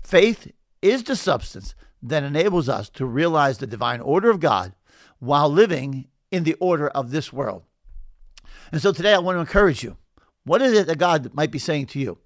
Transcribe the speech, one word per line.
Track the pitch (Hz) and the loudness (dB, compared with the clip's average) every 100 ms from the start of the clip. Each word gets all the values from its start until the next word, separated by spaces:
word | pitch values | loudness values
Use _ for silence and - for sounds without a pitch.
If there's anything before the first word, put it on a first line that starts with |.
Faith | - 185 214 220 - _ _ _ | 4 4 4 2 -10 _ _ _
is | 190 254 | 0 0
the | 226 247 | -2 -4
substance | 196 131 - - 98 - - _ | -2 -2 -4 -12 -14 -16 -20 _
that | 120 156 | -4 -2
enables | 139 147 196 180 131 | 0 0 2 2 0
us | 104 107 | -4 -6
to | - 131 | -8 -4
realize | 123 170 160 139 110 | 0 0 2 0 -2
the | 117 | -10
divine | 107 120 120 | -4 -4 -4
order | - 165 226 | 0 2 2
of | 196 | 2
God | 156 101 92 - _ _ _ _ | 2 0 -2 -14 _ _ _ _
while | 123 143 147 | 0 2 2
living | 156 220 156 139 135 135 _ _ | 2 0 0 -6 -10 -12 _ _
in | 185 | -2
the | 160 160 | -2 0
order | 180 165 147 | 0 0 -2
of | 143 123 | -4 -4
this | 151 - | -6 -6
world. | 131 123 95 _ _ - - - - - - - - - | -6 -6 -8 _ _ -20 -18 -18 -20 -20 -20 -20 -20 -8
And | 156 | -2
so | 190 | 0
today | 170 196 | 2 2
I | 196 | 4
want | 180 180 | 2 -2
to | |
encourage | 160 196 202 131 | 0 4 4 2
you. | 117 - _ _ _ _ | -8 -14 _ _ _ _
What | - 185 | 0 2
is | 262 214 | 4 4
it | 170 | 2
that | 160 | 0
God | 175 160 123 | 2 2 -2
might | 143 156 | -4 -4
be | 135 | -4
saying | - 151 135 | -4 -4 -4
to | 139 | -6
you? | 123 - | -6 -8